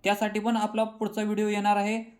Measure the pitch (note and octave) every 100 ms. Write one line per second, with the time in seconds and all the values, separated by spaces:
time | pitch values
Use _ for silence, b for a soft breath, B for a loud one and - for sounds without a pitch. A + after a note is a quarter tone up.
0 | F#3+ G#3 G#3+ G#3 A3 A3+ G#3+ A3 A3 -
1 | G#3+ A3 G#3 G#3+ G#3 G#3 G3+ G3+ G#3 A3+
2 | A3+